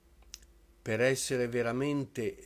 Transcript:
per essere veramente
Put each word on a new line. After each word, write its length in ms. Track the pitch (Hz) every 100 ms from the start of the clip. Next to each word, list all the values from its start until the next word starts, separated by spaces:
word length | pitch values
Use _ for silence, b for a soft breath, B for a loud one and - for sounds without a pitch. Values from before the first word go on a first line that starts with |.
| - - - - - - - -
per 180 | - 110
essere 480 | 131 135 - 127 120
veramente 920 | 120 117 123 143 143 135 - 107 -